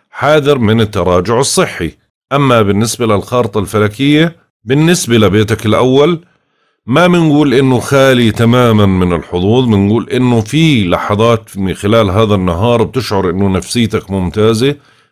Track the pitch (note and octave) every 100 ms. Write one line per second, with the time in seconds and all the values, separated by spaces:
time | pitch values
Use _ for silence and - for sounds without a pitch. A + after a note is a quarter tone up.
0 | _ - C3+ D#3 C#3 C#3 G#2+ A2+ G#2+ G#2
1 | F2 F2+ F2+ A#2 C3+ - F3 - E2 -
2 | _ _ _ C#3 C#3 A#2+ G2+ G2 A#2 -
3 | A#2 G2+ F#2 B2 A2+ A2 F#2 G#2+ G#2 G#2+
4 | C#3 D3 E3 E3 _ _ G#2+ C#3 D#3+ F3
5 | - A#2 G2+ G2+ G#2+ A2 A2 F#2 B2+ C3
6 | D3 E3+ - _ _ _ _ _ - C3+
7 | F3+ F3 D#3+ D3 D3+ B2 C3+ B2+ G#2 C#3
8 | C3+ B2+ A#2 G2+ A#2 B2 B2 G#2+ G2+ F#2
9 | F2+ F2 - F2+ F#2 A#2+ B2+ G#2 G2 A2+
10 | - A#2+ B2+ A#2+ G#2+ D3+ D#3+ C3+ F#2 F2
11 | - G#2 A2+ A#2 - F#2+ F#2+ F2 G2+ A2+
12 | G#2 F2+ A2 G2+ F#2 E2+ A2+ A#2+ G#2+ C3+
13 | A2+ G2 F#2 F2+ G2 F#2+ - A#2 A2+ A2+
14 | - G2 F#2 F#2 G#2+ A2 C3 C#3+ _ _
15 | _